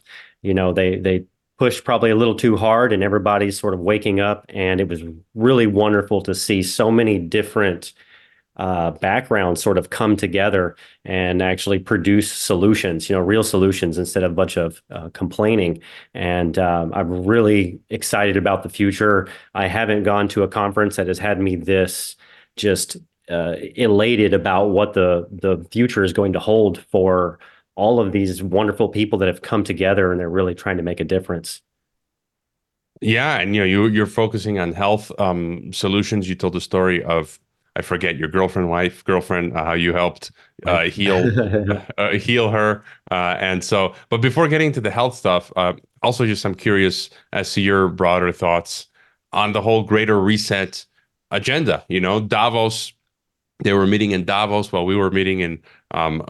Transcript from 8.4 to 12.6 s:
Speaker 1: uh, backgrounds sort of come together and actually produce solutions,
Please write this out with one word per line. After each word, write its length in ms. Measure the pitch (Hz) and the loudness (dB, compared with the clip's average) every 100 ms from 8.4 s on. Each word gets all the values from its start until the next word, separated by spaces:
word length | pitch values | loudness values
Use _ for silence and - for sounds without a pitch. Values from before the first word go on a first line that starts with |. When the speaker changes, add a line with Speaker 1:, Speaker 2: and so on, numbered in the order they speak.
| _ - | _ -8
Speaker 1:
uh, 360 | 95 90 85 | -4 -2 -2
backgrounds 720 | 80 95 113 127 110 90 85 | -2 -2 0 0 0 0 0
sort 160 | 107 92 | 0 0
of 120 | 85 | -2
come 260 | - 110 101 | -2 0 2
together 600 | 98 95 101 98 90 - - _ | 0 0 2 2 0 -4 -20 _
and 380 | - 95 90 90 | -6 -2 0 0
actually 360 | 92 92 - 98 | 0 0 0 -2
produce 520 | 95 104 87 101 104 | 0 0 4 2 2
solutions, 800 | - - 92 | -4 -2 2